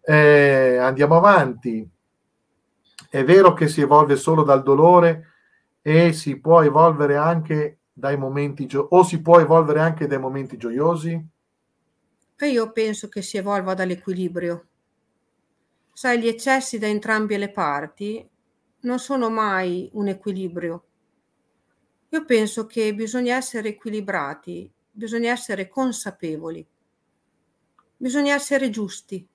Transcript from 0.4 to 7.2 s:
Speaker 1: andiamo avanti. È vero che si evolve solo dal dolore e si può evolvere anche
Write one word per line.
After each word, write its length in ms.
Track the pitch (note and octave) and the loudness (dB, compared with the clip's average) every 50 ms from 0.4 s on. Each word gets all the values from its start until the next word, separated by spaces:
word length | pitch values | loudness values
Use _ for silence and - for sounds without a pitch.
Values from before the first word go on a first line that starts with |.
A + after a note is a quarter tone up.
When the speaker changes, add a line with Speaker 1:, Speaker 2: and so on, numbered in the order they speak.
| C#3+ C#3 C3+ C3 C3 B2+ B2+ | 6 4 4 4 2 2 2
Speaker 1:
andiamo 400 | B2 B2 C3 C3 C3+ D3 D3 D#3+ | 2 0 0 2 2 2 4 6
avanti. 680 | E3+ F3+ G#3 G3 F3 C#3 B2+ A#2 A2+ - B2 A2+ A2 G#2+ F2 _ _ _ _ _ _ _ _ _ _ _ _ _ _ _ _ _ _ _ _ _ - - _ | 6 6 6 6 4 2 0 -6 -8 -8 -6 -6 -6 -10 -12 _ _ _ _ _ _ _ _ _ _ _ _ _ _ _ _ _ _ _ _ _ -20 -20 _
È 140 | - C#3+ C3 | -4 -2 4
vero 300 | C3+ F3+ G3 F#3+ F3+ F3 | 6 6 8 8 8 6
che 140 | - E3 | 4 -2
si 140 | D3 - D#3 | 0 2 0
evolve 340 | C#3+ C#3 D3 D3+ D3+ C#3+ C#3+ | 2 6 6 6 6 4 0
solo 280 | C3+ - D#3+ E3 D#3 D3+ | 0 2 0 2 2 4
dal 180 | C#3+ C#3 C3 | 4 2 2
dolore 640 | C3 C#3 C#3 C#3+ D#3+ E3+ F3+ F3 E3+ E3+ D#3+ D#3+ - _ _ _ _ _ _ _ _ _ _ _ | 4 2 4 6 6 6 8 6 6 4 0 -2 -10 _ _ _ _ _ _ _ _ _ _ _
e 320 | _ D3 D#3 E3 E3+ E3+ D#3+ | _ 2 4 4 4 4 0
si 260 | D#3+ - C#3+ C3 - | -2 -6 -8 -8 -6
può 220 | - D#3+ E3+ E3+ | 2 4 6 6
evolvere 560 | D#3 D3 C3+ D#3 E3 E3+ D#3 C#3+ D3 C#3+ C#3+ | 6 4 4 4 4 4 4 2 0 0 0
anche 640 | D3 | 0